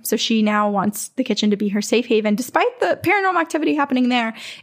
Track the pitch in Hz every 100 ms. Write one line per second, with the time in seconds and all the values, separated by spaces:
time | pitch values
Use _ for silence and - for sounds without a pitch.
0 | - 226 - 220 214 208 208 202 202 -
1 | - - 247 208 208 202 208 202 202 226
2 | 233 220 214 208 - - 466 - 359 -
3 | 330 403 381 359 330 320 320 302 285 254
4 | 247 247 226 226 - -